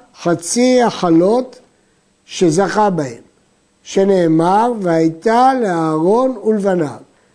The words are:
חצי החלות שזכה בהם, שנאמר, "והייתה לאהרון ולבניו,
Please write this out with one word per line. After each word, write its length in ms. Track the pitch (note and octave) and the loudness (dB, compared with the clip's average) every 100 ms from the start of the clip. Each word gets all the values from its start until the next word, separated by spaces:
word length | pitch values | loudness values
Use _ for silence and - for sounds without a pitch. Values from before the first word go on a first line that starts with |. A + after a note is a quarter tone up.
| _ - | _ -8
חצי 600 | E3+ E3 - A#3+ B3+ B3 | -4 -4 -2 0 2 2
החלות 760 | A3+ - F3+ E3 F#3 A#3+ B3+ - _ _ _ _ _ _ | 0 0 2 2 2 0 -4 -12 _ _ _ _ _ _
שזכה 680 | - - F3 D#3 F#3 G3+ G#3 | -12 -2 0 0 0 0 0
בהם, 380 | E3+ C3+ A#2 - _ _ _ _ _ | -2 -6 -10 -20 _ _ _ _ _
שנאמר, 920 | - G3 G3 F#3+ E3 D#3+ E3+ G3 A#3+ A3+ | -6 0 2 2 2 2 2 2 0 -2
"והייתה 720 | F#3 E3 E3 D#3+ A3 A3+ C4 C4 | -2 0 0 -2 0 2 2 2
לאהרון 760 | G#3+ E3+ D#3+ D#3 E3+ A3+ C4 A#3 | -2 -2 -2 -2 0 0 0 -2
ולבניו, 520 | G#3+ G#3+ G3 F3+ D3 A2 - _ _ | -2 -2 0 -2 -4 -8 -20 _ _